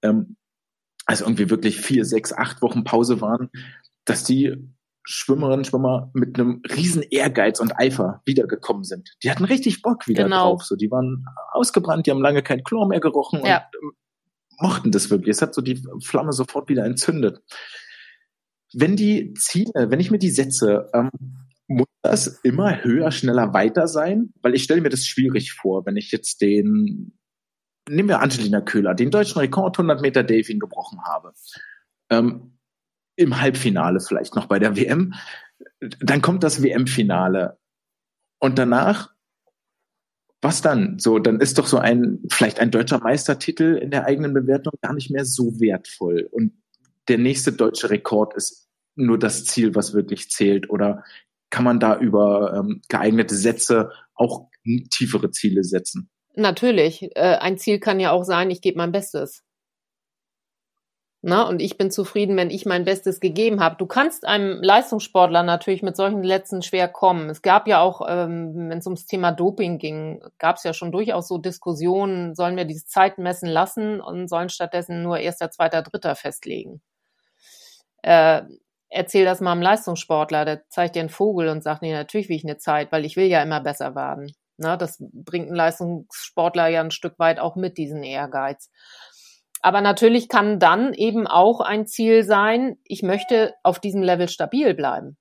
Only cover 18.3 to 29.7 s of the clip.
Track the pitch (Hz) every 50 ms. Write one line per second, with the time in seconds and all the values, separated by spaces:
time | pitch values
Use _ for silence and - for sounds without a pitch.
18.3 | _ _ _ _ _ _ _ _ - 123 139 165 202 208 214 208 214 - - -
19.3 | 107 - - - - 170 214 233 220 139 120 107 127 147 180 - 214 202 190 180
20.3 | 127 127 135 135 135 - 113 104 104 104 - - - 120 120 131 - - 131 -
21.3 | - - - _ _ _ _ _ 143 123 131 _ _ _ - - 220 - - -
22.3 | - - - 127 120 147 202 208 - - - 123 117 147 165 160 139 - - 127
23.3 | 120 127 113 104 95 98 98 110 - 180 160 - 131 151 151 170 196 214 233 214
24.3 | _ _ - - 185 - - - 156 175 160 143 131 131 - - - - 131 131
25.3 | - 107 - - - - - 98 95 95 92 98 101 101 104 - - 110 - -
26.3 | - _ 107 101 101 104 101 104 107 107 107 101 - - - - _ _ _ _
27.3 | _ _ _ _ _ _ _ _ _ _ _ - 143 160 196 202 180 - - 139
28.3 | 127 123 110 104 104 104 101 - - 110 98 98 95 90 120 123 - 208 208 208
29.3 | - 175 143 131 135 196 196 185